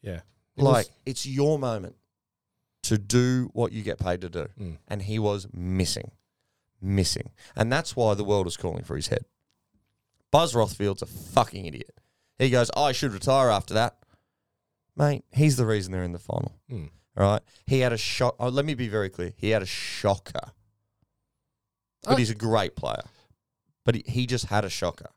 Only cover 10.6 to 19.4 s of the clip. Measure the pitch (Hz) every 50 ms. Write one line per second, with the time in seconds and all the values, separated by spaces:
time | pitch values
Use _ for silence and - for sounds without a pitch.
10.6 | 110 98 - - 101 101 98 - - - - - - - - - 120 - - 95
11.6 | 95 85 73 58 - - - _ _ _ _ _ _ _ _ _ 127 135 123 123
12.6 | 120 - - - 143 143 127 - - 135 104 95 - 135 131 135 131 123 107 98
13.6 | 92 - - 107 117 120 - _ _ _ _ _ _ _ _ _ _ _ _ _
14.6 | _ _ _ _ _ _ _ - 147 147 143 - - _ - 131 151 156 135 123
15.6 | 123 110 110 104 95 90 95 92 90 87 87 85 - - - - - - - _
16.6 | _ _ 131 101 78 73 _ _ _ _ _ - 98 98 104 107 _ _ _ -
17.6 | _ - 135 131 127 123 117 110 - - - - 127 123 - _ 123 127 127 139
18.6 | 143 151 147 117 123 110 101 110 101 95 - - 87 87 - -